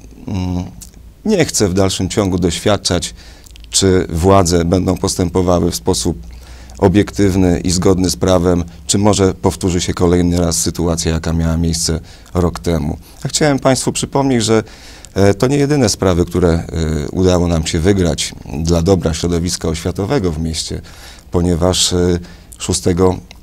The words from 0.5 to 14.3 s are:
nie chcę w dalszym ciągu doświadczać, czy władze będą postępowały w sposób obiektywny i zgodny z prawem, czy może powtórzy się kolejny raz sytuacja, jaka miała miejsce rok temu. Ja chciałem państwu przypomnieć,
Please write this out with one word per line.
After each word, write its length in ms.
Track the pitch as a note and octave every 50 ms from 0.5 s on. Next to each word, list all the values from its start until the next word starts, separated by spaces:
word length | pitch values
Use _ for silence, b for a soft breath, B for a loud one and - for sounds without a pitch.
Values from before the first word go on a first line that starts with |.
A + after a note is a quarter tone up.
| F2+ F2 F#2 - - - - - - - - - - - -
nie 200 | G#3 G#3+ F3+ D3+
chcę 240 | - - - G#2+ F#2
w 60 | F2+
dalszym 340 | G2 G2 F#2 - - F#2+ E2
ciągu 300 | - A2 G2+ F#2+ F2+ F2+
doświadczać, 760 | F2+ F2 E2+ - - G#2 G2+ F#2+ - - F2+ F2 - - - B B B B B B B B B - -
czy 360 | - - G2 F#2+ F#2 F#2 - -
władze 540 | E2 E2 E2+ G2 G2 G2 F2+ E2 F2+ E2+ E2+
będą 320 | E2+ F#2+ F#2 F#2 F#2 F2
postępowały 760 | F#2 - F#2+ - - F#2 F2 F2 F#2+ F2+ F2+ F2 F2 F2 F2
w 40 | E2+
sposób 420 | - - F#2+ F2+ - - F2 D#2+ - - - B B B B B B B B B B
obiektywny 840 | G2 G2 F2 G#2 F#2+ - - - G2+ F#2+ F2 G2 F#2 F2+ F2 B1
i 100 | - F#2
zgodny 400 | E2+ F#2 F2 G2 F#2 F#2 F#2 F2
z 60 | F2
prawem, 480 | - F#2+ F#2 F#2 F2 F2 F2+ F2 F2 E2+ - B B B
czy 120 | - - G2+
może 360 | G2+ G#2 G2 F#2 F#2+ F#2+ F2
powtórzy 460 | - - F#2+ E2+ - G2 F#2 E2+ F2
się 140 | - - F2+
kolejny 460 | - F#2 F2 F2+ F2+ F2 F2 F2 F2
raz 160 | E2+ E2+ E2+ -
sytuacja, 520 | - F2+ E2 - E2 F2 E2 E2 - E2
jaka 200 | E2 D#2+ - E2
miała 240 | E2 E2 E2 E2 E2
miejsce 440 | E2 E2+ E2 D#2+ - - - D#2+ E2 B B B B B B B
rok 240 | F2+ F2 E2 - -
temu. 380 | - F2 E2+ D#2 C#2+ D#2 D#2+ - B B B B -
Ja 60 | C#3
chciałem 280 | - - D#3+ D3 C#3 B2+
państwu 340 | - C3+ C3 - - B2+
przypomnieć, 520 | - - B2+ - - C#3 C3+ C3+